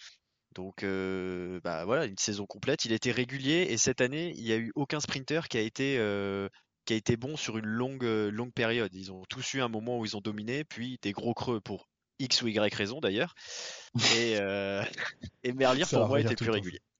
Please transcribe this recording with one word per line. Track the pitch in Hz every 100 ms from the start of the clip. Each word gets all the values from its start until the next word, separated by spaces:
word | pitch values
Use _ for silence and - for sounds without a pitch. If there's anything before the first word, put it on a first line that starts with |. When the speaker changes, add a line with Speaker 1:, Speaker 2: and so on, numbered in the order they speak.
| - - _ _ _
Speaker 1:
Donc, | - 95 -
euh, | 98 95 95 95 92 90 90 90
bah, | 87 80 90
voilà, | 139 127
une | 95
saison | - 104 101
complète. | 101 131 151 117
Il |
était | 113 123
régulier | 120 123 135 135 165 180
et | 113
cette | - 127
année, | 127 151 170 -
il |
n'y | 113
a | 110
eu | 113 -
aucun | 139 151
sprinter | 139 135 131 156 147
qui | 117
a |
été, | 110 - 139 131
euh, | 107 101 98 98 98 - _ _ -
qui |
a | 113
été | - 117
bon | 131 156
sur | - 110
une | 110
longue, | 113 131 135 120
euh, | 110 104
longue | 107 123
période. | - 113 120 101
Ils | 92 95
ont | 92 95
tous | 131 123 135
eu |
un | 120
moment | 110 117 120
où | 107
ils | 107
ont |
dominé, | 107 107 107 139
puis | 156 110 123 127
des | -
gros | 202 117
creux | 117 131 113
pour | - 95 - _ _ -
X | 131 -
ou | 120
Y | 104 104
raison | - 104 139
d'ailleurs. | 101 101 175 - - - - - - 120 110 117
Et, | 117 107
euh, | 98 101 98 98 98 - -
<laughs> | - - -
et | 123
Merlier, | 131 131 131
Speaker 2:
Ça | - 127
Speaker 1:
pour |
Speaker 2:
va | 104
Speaker 1:
moi, | 139
Speaker 2:
revenir | 110
Speaker 1:
était | 113
Speaker 2:
tout | 113
Speaker 1:
plus |
Speaker 2:
le | 104
temps. |
Speaker 1:
régulier. | 92 71 -